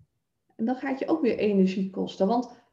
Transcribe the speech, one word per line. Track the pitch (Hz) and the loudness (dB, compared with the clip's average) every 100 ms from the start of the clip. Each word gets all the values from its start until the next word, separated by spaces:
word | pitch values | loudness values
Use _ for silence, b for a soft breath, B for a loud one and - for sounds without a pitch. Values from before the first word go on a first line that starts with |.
| _ _ _ _ _ - | _ _ _ _ _ -6
En | 226 | -4
dan | 262 | -2
gaat | 277 262 | -4 -4
je | - | -2
ook | 320 | 0
weer | 254 - | 0 0
energie | 214 196 190 190 190 | 2 4 4 2 -4
kosten. | 196 180 - 190 | -4 -6 0 0
Want | 240 254 - _ | 2 -2 -10 _